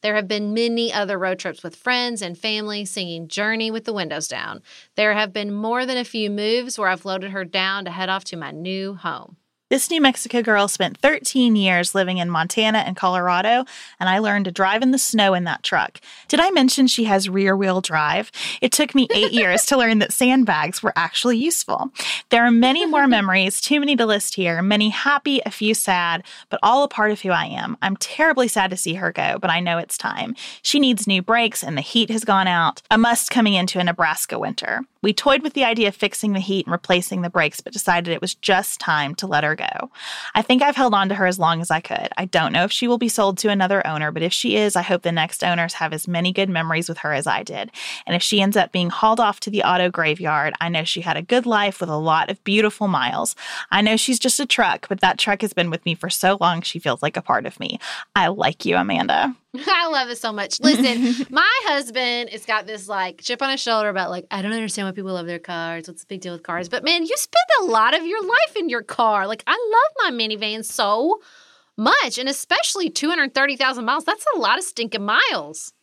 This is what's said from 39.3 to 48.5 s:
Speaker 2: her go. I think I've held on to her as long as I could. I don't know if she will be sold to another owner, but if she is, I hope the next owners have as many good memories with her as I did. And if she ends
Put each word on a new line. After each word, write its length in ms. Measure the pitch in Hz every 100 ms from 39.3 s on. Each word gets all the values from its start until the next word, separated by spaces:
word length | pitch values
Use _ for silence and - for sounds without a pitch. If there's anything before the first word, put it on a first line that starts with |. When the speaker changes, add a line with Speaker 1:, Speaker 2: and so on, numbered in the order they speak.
| 151
Speaker 2:
her 120 | 151 156
go. 340 | - - - - - - - -
I 60 |
think 200 | 220 254
I've 140 | 285 277
held 180 | 262
on 140 | 208 190
to 60 | 196
her 100 | 185
as 120 | 185
long 220 | 165 165
as 100 | 170
I 80 | 160
could. 280 | - - - -
I 80 | 185
don't 260 | 175 160
know 120 | 127
if 80 | 180
she 160 | - 240
will 100 | 240
be 100 | 233
sold 300 | - 202 190
to 100 | 214
another 360 | 202 185 196 -
owner, 240 | 156 151
but 120 | 160
if 100 | 165
she 220 | - 247 208
is, 180 | 214 190
I 60 |
hope 220 | 175 180
the 80 | 175
next 320 | 170 160 -
owners 300 | 175 175 170
have 200 | - 160
as 140 | 156 -
many 260 | 175 180
good 160 | 185 196
memories 400 | 170 165 160 170
with 80 | 160
her 140 | 156
as 120 | 151 143
I 160 | 98
did. 280 | - - 101 - - - -
And 100 | 175
if 60 |
she 180 | - 208
ends 160 | 196